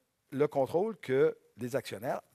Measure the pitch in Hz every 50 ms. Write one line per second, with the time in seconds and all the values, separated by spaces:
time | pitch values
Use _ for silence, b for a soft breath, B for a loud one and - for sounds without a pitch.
0 | _ _ _ _ _ _ 147 135 143 - - 139 131 117 135 165 202 226 208 -
1 | - - 127 135 151 160 - - _ _ _ - 120 123 123 127 - - - 95
2 | 110 139 - - - _